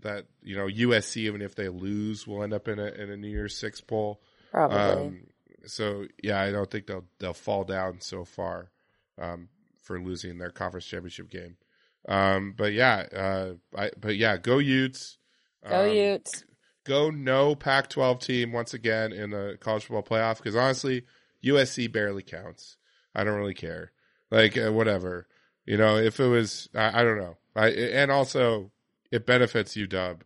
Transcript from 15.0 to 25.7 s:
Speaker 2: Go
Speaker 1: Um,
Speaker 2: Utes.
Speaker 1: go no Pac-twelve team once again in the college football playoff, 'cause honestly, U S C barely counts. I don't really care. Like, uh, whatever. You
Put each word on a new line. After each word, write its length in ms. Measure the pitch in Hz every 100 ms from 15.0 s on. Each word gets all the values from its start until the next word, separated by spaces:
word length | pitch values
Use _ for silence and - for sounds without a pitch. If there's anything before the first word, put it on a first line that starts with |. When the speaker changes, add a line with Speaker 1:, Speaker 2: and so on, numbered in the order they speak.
| - - _ _ _ _ -
Speaker 2:
Go 180 | 180 208
Speaker 1:
Um, 0 | 214
Speaker 2:
Utes. 500 | 202 196 - - - _ _ _
Speaker 1:
go 260 | - 139 156
no 460 | 151 131 131 143 147
Pac-twelve 640 | 139 135 - - 131 127
team 320 | - 123 117
once 240 | 120 113 120
again 360 | 110 110 110
in 200 | 98 104
the 260 | 104 101 90
college 260 | 113 107 -
football 180 | 107
playoff, 360 | - 113 113 110
'cause 120 | 110 110
honestly, 480 | 131 131 135 123 - _ _ _
U 160 | 127 143
S 140 | 131
C 160 | - 117
barely 340 | 107 104 98
counts. 560 | 90 85 92 - - _ _ _ _ -
I 80 |
don't 160 | 101 104
really 160 | 101 92
care. 360 | 82 82 87 _ _ _ _
Like, 260 | 110 110 117
uh, 160 | 110
whatever. 560 | 110 110 98 90 87 - _ _ _
You 120 | -